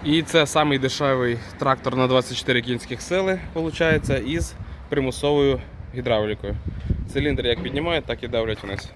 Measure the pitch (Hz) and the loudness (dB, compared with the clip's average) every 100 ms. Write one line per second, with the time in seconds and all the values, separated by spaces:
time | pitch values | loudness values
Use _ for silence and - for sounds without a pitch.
0 | 147 156 156 165 143 156 151 139 131 - | 4 2 4 4 4 4 4 4 2 0
1 | 143 131 123 120 - - 139 131 135 127 | 2 2 2 0 -6 -2 2 2 0 2
2 | 127 127 123 127 - 123 120 120 - 120 | 4 4 2 -6 0 0 2 -4 -4 -10
3 | - 180 190 190 160 165 160 - 165 156 | -2 0 0 -2 -4 -6 -4 0 4 4
4 | - 135 120 165 170 - - - - 143 | 2 0 0 -2 -4 -6 -12 -12 -4 0
5 | 131 123 143 147 139 127 - - - 123 | 0 0 2 4 4 2 -4 -14 -12 -6
6 | 123 110 107 104 98 101 - - - - | 0 2 2 -2 -4 -4 -6 -8 -4 -2
7 | - 139 147 131 123 117 127 139 165 165 | -2 0 0 0 0 0 -2 -2 0 -2
8 | 131 120 120 117 113 107 101 98 - | -2 -6 -2 -2 -2 -4 -4 -6 -8